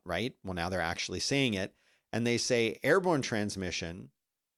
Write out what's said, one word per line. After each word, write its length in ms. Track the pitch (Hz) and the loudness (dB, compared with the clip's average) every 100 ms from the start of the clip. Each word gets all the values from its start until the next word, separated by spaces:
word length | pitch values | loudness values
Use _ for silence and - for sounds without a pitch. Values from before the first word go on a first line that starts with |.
right? 300 | 87 87 120 - | -4 -2 -2 -6
Well, 120 | 95 | -6
now 160 | 90 85 | -4 -2
they're 100 | 92 | 0
actually 400 | 82 85 - 92 | 0 -2 -4 -4
saying 340 | - 139 131 | 0 2 2
it. 200 | 98 98 - _ _ _ | 0 -4 -8 _ _ _
And 140 | 117 117 | -2 0
they 120 | 117 | 0
say 400 | - 123 113 - | 2 2 2 0
airborne 400 | 131 185 180 151 | 2 4 4 2
transmission, 880 | 120 110 104 98 92 - 85 90 131 _ _ _ _ | 0 -2 -2 -4 -4 -4 -6 -10 -16 _ _ _ _